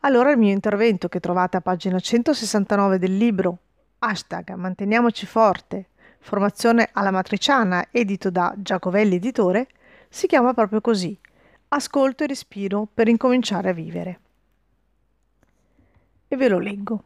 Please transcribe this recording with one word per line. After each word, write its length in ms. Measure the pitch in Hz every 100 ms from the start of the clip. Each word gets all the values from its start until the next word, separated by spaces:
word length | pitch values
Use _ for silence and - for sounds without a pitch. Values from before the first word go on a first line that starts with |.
Allora 280 | 277 254 262
il 80 | 285
mio 140 | 214
intervento, 560 | 196 214 202 233 196 175
che 140 | 180
trovate 360 | 175 180 180 190
a 40 |
pagina 360 | 175 180 190 185
centosessantanove 1000 | - 233 240 294 214 214 190 202 196 190
del 180 | 185 190
libro 400 | 233 190 185 175 _ _ _ _
hashtag 540 | 226 196 - 175 175
manteniamoci 720 | 180 180 185 202 220 240 220 196
forte, 640 | 226 220 180 _ 202 190 _ - _
Formazione 640 | - 202 202 - 233 233 226
alla 180 | - 196
Matriciana, 760 | 190 185 202 - 277 208 180 -
edito 380 | 240 220 196 190
da 260 | 180 180 202
Giacovelli 600 | 185 190 185 190 214 180
Editore, 520 | 208 262 190 185 262 _ _ - _
si 180 | - 381
chiama 280 | 302 247
proprio 260 | 254 214 214
così, 400 | 226 214 175 196 _ _ _ _ _
Ascolto 560 | 294 - 285 269 262
e 40 | 302
respiro 600 | 277 - - 196 202 214
per 180 | - 226
incominciare 580 | 233 262 254 226 196 185
a 60 |
vivere. 460 | 170 160 170 175 175 _ _ _ _ _ _ _ _ _ _ _ _ _ _ _ _ _ _ _ _ _
E 80 | 269
ve 100 | 262
lo 120 | 185
leggo. 440 | 190 202 202 214